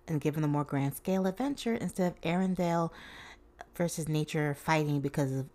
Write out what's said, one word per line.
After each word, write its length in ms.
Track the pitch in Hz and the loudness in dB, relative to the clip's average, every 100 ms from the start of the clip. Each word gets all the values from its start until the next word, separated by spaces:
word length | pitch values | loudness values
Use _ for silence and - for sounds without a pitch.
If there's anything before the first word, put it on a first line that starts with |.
| - | -4
and 140 | 156 | 0
given 240 | 151 151 | 0 2
a 60 | 151 | 2
more 160 | 147 139 | 2 0
grand 300 | 139 139 - | 0 0 -2
scale 300 | - 190 190 | 0 2 2
adventure 500 | 185 269 277 233 226 | 0 -4 -2 -2 -2
instead 360 | 180 - 180 | -2 0 0
of 100 | - | 0
Arendelle 680 | 160 175 190 180 175 170 165 - - - - - - - - - | 0 2 2 2 2 2 0 -4 -18 -18 -18 -20 -20 -20 -12 -4
versus 340 | 170 - 151 | -2 -2 -2
nature 440 | 156 151 160 151 | 0 0 0 0
fighting 460 | 139 - 160 147 147 | 0 2 2 4 0
because 320 | 139 - 139 | 0 0 0
of 180 | 135 135 | 0 -4